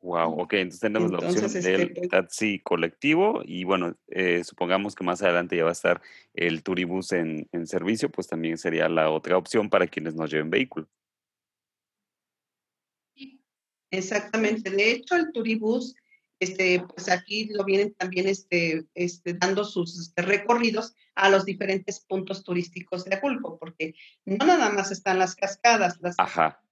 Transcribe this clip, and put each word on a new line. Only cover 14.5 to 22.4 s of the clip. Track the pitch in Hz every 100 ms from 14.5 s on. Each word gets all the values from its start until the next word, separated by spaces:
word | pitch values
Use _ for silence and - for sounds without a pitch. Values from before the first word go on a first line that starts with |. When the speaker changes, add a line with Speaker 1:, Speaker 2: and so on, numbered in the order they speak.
| 220 196
Speaker 3:
De | 196 214
hecho, | 240 - 349
el | 320
turibús, | 240 226 220 214 247 262 - _ _ _ _
este, | 180 185 185 180
pues | 180 - -
aquí | 180 - 208 214
lo | 208 196
vienen | 190 208 -
también, | 185 180 190
este, | 196 _ 175 170 160 160
este, | - 175 175 175
dando | 175 180 196 202
sus, | - 170 180
este, | 165 -
recorridos | 180 202 - 233 233 233 240 _ _ -
a | 196
los | 196 190
diferentes | 190 202 190 190 196
puntos | _ 190 185 196